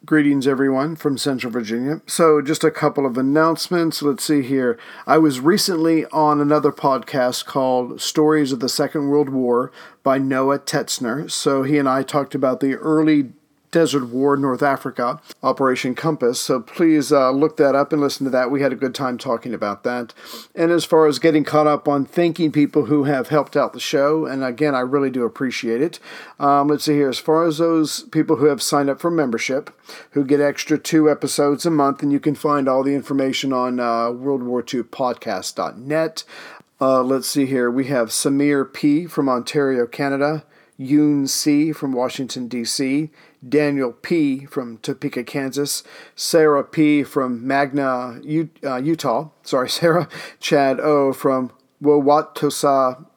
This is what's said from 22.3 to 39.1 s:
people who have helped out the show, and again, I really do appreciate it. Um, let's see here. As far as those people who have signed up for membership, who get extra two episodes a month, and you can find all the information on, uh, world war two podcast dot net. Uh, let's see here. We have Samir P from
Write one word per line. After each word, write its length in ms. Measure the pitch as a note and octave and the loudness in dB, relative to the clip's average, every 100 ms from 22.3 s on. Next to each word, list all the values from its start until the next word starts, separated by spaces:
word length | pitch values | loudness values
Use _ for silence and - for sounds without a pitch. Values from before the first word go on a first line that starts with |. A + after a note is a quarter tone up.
| D#3+ D#3+ | 0 -2
people 320 | D3 D3 D#3 A2 | 2 2 2 2
who 180 | D3 | 2
have 240 | C#3 C#3 A#2+ | 2 0 0
helped 300 | D3+ C3+ D3+ | 0 0 0
out 160 | A#2+ | 0
the 80 | B2 | -2
show, 440 | - D3 C#3 D#3+ C#3+ | -4 0 2 0 -2
and 200 | C3+ C3 | -4 -6
again, 300 | B2 D3+ C3 | -2 0 0
I 40 | |
really 300 | B2+ C#3+ C3+ | 0 0 0
do 160 | B2+ A#2 | -2 -4
appreciate 560 | - C3 A2+ A#2+ A#2 | -4 -6 -4 -4 -2
it. 180 | D#3+ - - - - - | -2 -4 -18 -20 -20 -4
Um, 300 | C#3+ C#3+ C#3+ | 2 2 2
let's 160 | D3 - | 0 2
see 80 | |
here. 160 | D3 C#3 | 2 2
As 100 | B2 | -2
far 260 | - D#3+ E3+ | 0 2 2
as 120 | D#3 | 0
those 460 | E3 E3 D3+ - | 0 2 0 -4
people 340 | - D#3+ D3+ D#3 | -4 -2 0 2
who 80 | D3 | 2
have 160 | C#3+ | 2
signed 280 | - C#3+ C#3 | -2 0 0
up 120 | C3+ | -2
for 100 | E3+ | -2
membership, 680 | E3 C3+ A2+ - C3 D3 _ - - - | 0 -2 -2 -4 -4 -6 _ -20 -20 -6
who 120 | C#3+ | -4
get 160 | C3+ C#3+ | 0 2
extra 380 | C#3+ C#3+ - D3+ | 2 -2 -2 -2
two 340 | - D#3+ D3+ | 2 2 4
episodes 540 | D3 C#3 - C#3+ C#3+ E3+ | 2 -2 0 0 2 0
a 40 | |
month, 320 | D#3 C#3 C3+ | 2 2 0
and 120 | C#3+ | 0
you 80 | C#3+ | 0
can 140 | D#3 C#3+ | 0 -2
find 340 | D#3 D3 C3+ | 0 0 2
all 120 | C3 | 0
the 140 | C3+ C#3 | 0 -2
information 560 | - C#3 C3+ B2+ C3+ | -2 -2 -2 -2 -2
on, 300 | B2+ B2+ B2 | 0 0 -2
uh, 280 | A#2+ A#2 A#2 | -2 0 -2
world 340 | B2 C3+ C#3 | -4 -4 -4
war 200 | B2 B2 | -2 -4
two 220 | A#2 B2+ A2+ | -4 -6 -6
podcast 720 | - B2+ A#2 - F#2+ F2+ - | -4 -4 -4 -6 -6 -6 -6
dot 220 | E2 - | -6 -8
net. 460 | C3 D#3 D#3+ - - - - - _ _ | -6 -2 -2 -6 -16 -20 -20 -20 _ _
Uh, 240 | C3+ C3 | 2 2
let's 240 | B2+ C3+ - | 2 0 0
see 180 | D3 C3+ | -2 0
here. 240 | C3+ A#2+ | 0 0
We 180 | B2 C3+ | 0 0
have 200 | C#3 A2+ | 0 -2
Samir 640 | - D3 C#3 C#3+ C#3+ C3 | -2 0 2 2 2 -2
P 340 | - D3 D3 | -2 0 2
from 220 | F3 | 0